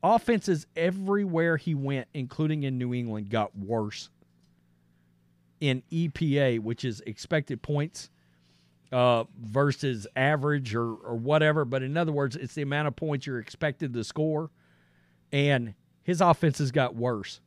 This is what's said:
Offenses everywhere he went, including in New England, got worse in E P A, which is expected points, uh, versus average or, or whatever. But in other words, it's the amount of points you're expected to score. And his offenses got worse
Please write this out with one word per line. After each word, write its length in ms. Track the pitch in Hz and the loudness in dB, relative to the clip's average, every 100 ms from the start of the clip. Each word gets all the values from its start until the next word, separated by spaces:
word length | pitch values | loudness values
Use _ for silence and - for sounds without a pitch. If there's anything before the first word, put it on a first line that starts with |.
Offenses 640 | 180 226 - 226 - 165 - - | 4 2 4 0 2 -2 -2 -2
everywhere 800 | 170 185 190 202 196 165 170 160 | -2 0 0 0 0 2 2 2
he 180 | - | 0
went, 340 | 147 139 139 120 | -2 0 -4 -4
including 500 | 151 123 - 156 151 | -8 -8 -2 0 0
in 140 | 139 127 | -2 -2
New 160 | 123 | -2
England, 380 | 123 120 107 101 | -2 -4 -6 -4
got 260 | 110 101 98 | -2 -2 -4
worse 540 | 98 113 107 - - _ _ _ _ _ _ _ _ _ _ _ _ _ _ _ | -4 -2 -2 -6 -16 _ _ _ _ _ _ _ _ _ _ _ _ _ _ _
in 220 | 147 131 - | 0 0 -2
E 220 | 165 165 | -2 -2
P 280 | - 160 139 | 0 0 4
A, 200 | 135 117 | 2 2
which 260 | 110 117 | -2 -4
is 160 | 131 110 - | -4 -6 -10
expected 560 | 107 - 160 143 120 | -12 -2 -2 -2 -8
points, 480 | - 147 151 - - _ _ _ _ _ _ _ _ | -2 -2 -2 -8 -18 _ _ _ _ _ _ _ _
uh, 320 | 127 123 117 113 - | 4 6 4 2 -10
versus 680 | 113 110 143 131 143 120 104 | -4 2 2 2 -2 -4 -6
average 600 | - 135 151 143 147 127 | 0 2 2 2 0 0
or, 180 | 110 117 | -2 -2
or 240 | 110 - 117 | -4 -6 -6
whatever. 480 | 120 151 156 151 | 2 4 4 4
But 180 | 135 131 | 0 -2
in 140 | 131 151 | -2 -2
other 160 | 165 | 0
words, 240 | 147 139 131 | 0 -2 -2
it's 180 | 123 | -8
the 60 | - | -6
amount 280 | 143 143 151 | -2 0 -2
of 80 | 123 | -2
points 300 | 160 143 139 | -4 -4 -4
you're 120 | 127 | -8
expected 560 | 107 - 156 139 147 | -8 -4 -4 -2 -4
to 100 | 120 | -4
score. 460 | 110 - 156 156 160 _ _ _ _ _ _ _ _ | -4 -2 0 0 -4 _ _ _ _ _ _ _ _
And 420 | 139 143 139 117 98 _ _ | 0 4 2 0 -10 _ _
his 180 | - 175 | -4 2
offenses 500 | 175 160 165 139 139 | 4 6 4 2 0
got 240 | 123 127 | 2 0
worse 460 | 117 123 113 95 - | 0 -2 -2 -6 -14